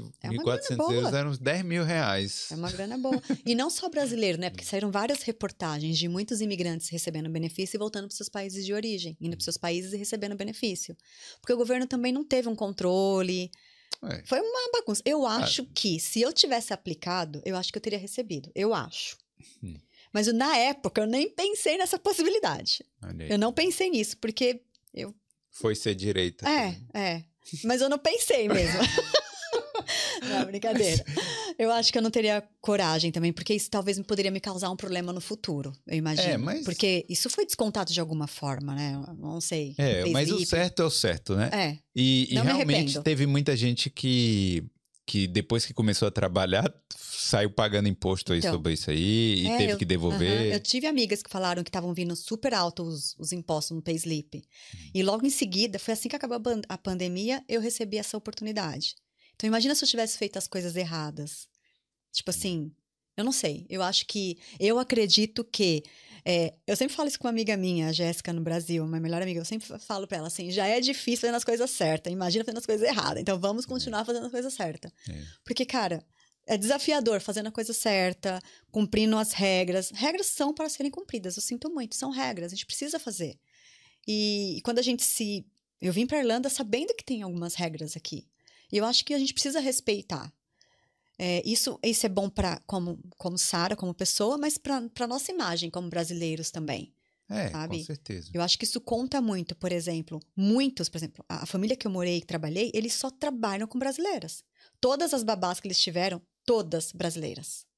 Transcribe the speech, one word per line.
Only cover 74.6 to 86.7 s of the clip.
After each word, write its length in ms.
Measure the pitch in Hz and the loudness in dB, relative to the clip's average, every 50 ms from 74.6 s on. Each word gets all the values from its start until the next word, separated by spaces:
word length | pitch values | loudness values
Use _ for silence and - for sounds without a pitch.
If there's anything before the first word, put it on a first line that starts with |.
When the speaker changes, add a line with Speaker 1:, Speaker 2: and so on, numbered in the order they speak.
| 190 160 147 - - - - _ - - | -4 -6 -6 -8 -12 -18 -18 _ -14 -12
Speaker 2:
É. 140 | 80 73 73 80 - _ - | -10 -10 -12 -14 -18 _ -8
Speaker 1:
Porque, 220 | - - - 254 | -6 -2 -2 -2
cara, 400 | - - 254 208 175 170 156 - _ _ _ _ _ _ _ - | -2 0 -2 0 0 -2 -4 -8 _ _ _ _ _ _ _ -4
é 100 | - 220 | -2 0
desafiador 640 | 196 202 226 277 277 - 320 302 294 220 226 214 190 | 0 2 2 0 2 2 2 2 4 4 2 2 0
fazendo 280 | - - 196 214 214 | 0 -2 -6 -4 -6
a 40 | 220 | -6
coisa 220 | 214 233 220 226 226 | -6 -6 -4 -4 -2
certa, 680 | - - 220 196 190 185 185 180 - - 196 185 180 - - - - _ _ | 0 2 2 4 4 4 2 0 -2 -4 -4 -4 -4 -8 -14 -20 -20 _ _
cumprindo 480 | - 214 208 214 - 214 220 220 220 | 0 0 2 4 4 4 4 6 4
as 140 | 214 220 214 | 4 2 0
regras. 580 | - 180 202 190 190 185 185 180 180 190 185 - | 2 2 4 4 4 4 4 2 2 0 -2 -2
Regras 360 | - - 247 302 330 370 370 | -4 -2 0 0 0 0 0
são 260 | - - - 277 285 302 | 0 0 0 0 0 0
para 160 | - 311 302 | -2 -4 -4
serem 220 | - - 277 285 | -4 -2 -4 -4
cumpridas, 440 | - 349 392 - - 220 180 185 180 | -4 -6 -10 -6 -6 -6 -4 -4 -6
eu 40 | 214 | -4
sinto 260 | - - 247 247 - | -4 -4 -4 -6 -6
muito, 280 | 311 349 277 233 - - | -6 -4 -4 -6 -4 -6
são 160 | - 262 269 | -6 -4 -4
regras, 400 | 262 262 262 254 220 175 170 175 | -2 -2 -2 -2 -4 -4 -6 -8
a 40 | 190 | -8
gente 100 | 196 - | -8 -8
precisa 320 | - - - 277 302 330 311 | -6 -6 -6 -4 -4 -4 -4
fazer. 400 | - 233 190 180 165 131 - _ _ _ _ _ - - - - _ _ _ _ - | -4 -6 -6 -4 -6 -6 -8 _ _ _ _ _ -20 -20 -20 -20 _ _ _ _ -4
E, 500 | 214 214 214 208 208 208 202 202 190 156 | -2 0 0 0 0 0 0 -2 -4 -4
e 40 | - | -4
quando 160 | - 240 233 | -2 0 2
a 60 | 240 240 | 2 2
gente 200 | 254 240 247 - | 2 2 2 2
se, 400 | - - - 220 202 208 190 - _ _ _ _ _ _ - | 2 2 0 -2 -2 -4 -6 -8 _ _ _ _ _ _ -4
eu 100 | 180 185 | -2 0
vim 140 | 170 208 247 | 2 2 2
pra 140 | 254 302 302 | 2 2 2
Irlanda 280 | 262 226 226 247 262 269 | 2 2 2 2 0 -2
sabendo 440 | - - 254 202 | -2 -2 -2 0